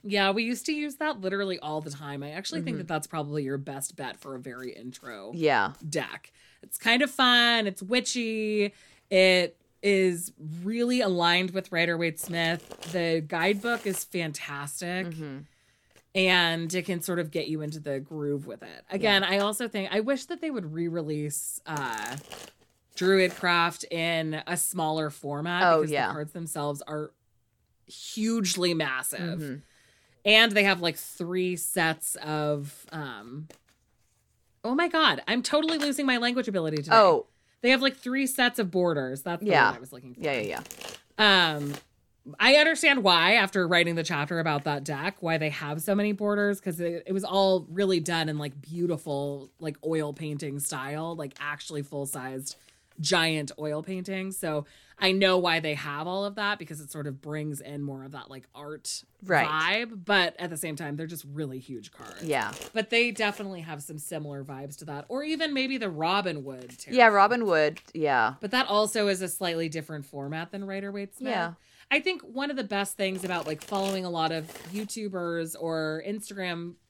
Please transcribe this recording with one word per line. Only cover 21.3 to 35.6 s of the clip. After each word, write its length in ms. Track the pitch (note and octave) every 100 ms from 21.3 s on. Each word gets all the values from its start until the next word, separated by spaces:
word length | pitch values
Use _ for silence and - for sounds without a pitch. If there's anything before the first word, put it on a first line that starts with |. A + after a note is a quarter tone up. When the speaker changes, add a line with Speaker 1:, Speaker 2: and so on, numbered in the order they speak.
| C#3+ - - -
Speaker 1:
uh, 500 | D3+ C3 A2 G#2+ C3+ - - - _ _ _ _ -
Druidcraft 880 | F3+ F#3+ F3+ - F3+ E3+ E3+ D#3+ -
in 500 | E3 E3 E3 D#3+ D#3 -
a 100 | E3+
smaller 520 | - F3+ D#3 D#3 D3+
format 520 | C#3+ C#3+ C#3+ D#3+ F3 F#3
Speaker 2:
Oh, 40 | D#3+
Speaker 1:
because 140 | D3+
Speaker 2:
yeah. 160 | C#3+ A2
Speaker 1:
the 60 |
cards 180 | D3 D3+
themselves 500 | F3+ E3 D3+ D3 C#3+
are 300 | - D3+ D3+ _ _ _ _ _ _ _ _
hugely 880 | - - - A3 A3+ F#3 F3+ F3+
massive. 640 | E3 D3 C3 - A#2+ F3 E3+
Speaker 2:
Mm-hmm. 160 | D3 C3+ - _ _ _ _ _
Speaker 1:
And 280 | G3+ G#3+ A#3
they 120 | G#3
have, 160 | G3+ F3+
like, 140 | E3+ D#3
three 600 | - - E3+ F#3 F#3 F3
sets 600 | - F#3 D#3+ D#3 - -
of, 680 | D3+ D3+ D3+ D3 C#3+ - -
um, 560 | D#3+ C#3 A2 G#2+ C3+ D#3 - _ _ _ _ _ _ _ _ _ _
oh 100 | A3
my 140 | C4+ E4+
God, 340 | D#4+ D4 D3+ -
I'm 160 | A#3
totally 360 | B3 D4